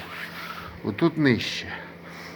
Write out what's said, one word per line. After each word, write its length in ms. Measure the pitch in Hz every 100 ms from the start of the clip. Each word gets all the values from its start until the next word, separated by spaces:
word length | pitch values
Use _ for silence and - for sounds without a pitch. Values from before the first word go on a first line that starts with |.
| - - - - - - - -
отут 340 | - 101 165 160
нижче. 500 | 143 110 - - - - - - - - -